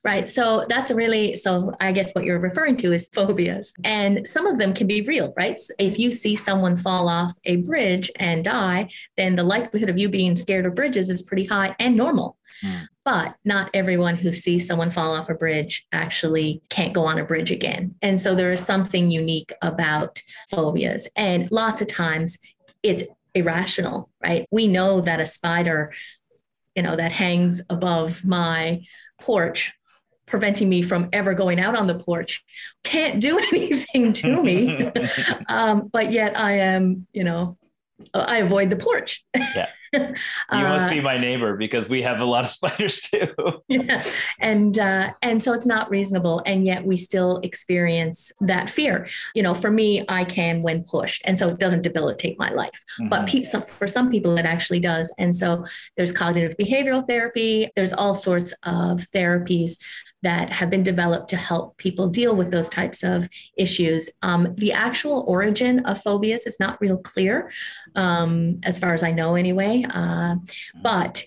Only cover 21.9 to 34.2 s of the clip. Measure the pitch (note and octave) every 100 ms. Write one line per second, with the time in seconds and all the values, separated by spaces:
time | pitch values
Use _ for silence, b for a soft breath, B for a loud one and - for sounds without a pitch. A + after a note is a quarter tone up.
21.9 | - E3 D#3 E3 - B _ _ _ G#3+
22.9 | F#3+ - - _ F#3+ E3+ E3 F#3+ - F3
23.9 | - - _ E3+ E3+ - G#3+ A3 F#3 F#3+
24.9 | F#3+ E3+ E3 D#3 - E3+ E3+ F3 D#3 D3+
25.9 | B B B _ _ _ _ _ - E3
26.9 | D#3+ E3 - F3+ F3 F3+ F3 - E3+ F3+
27.9 | E3 D#3+ F3 F#3 F3+ E3+ D#3+ E3 E3+ B
28.9 | B B _ - G#3+ E3 - - - _
29.9 | b _ _ - G#3 G3+ G3+ G3 F3+ F3
30.9 | F3+ F3 G3+ G3 F#3 F#3 F3 F#3+ A#3 F#3+
31.9 | F3 - E3+ D#3+ - _ B B _ -
32.9 | D#4 D#4 G#3 B3+ F4 - F4 - C#4 -
33.9 | C4 A#3 -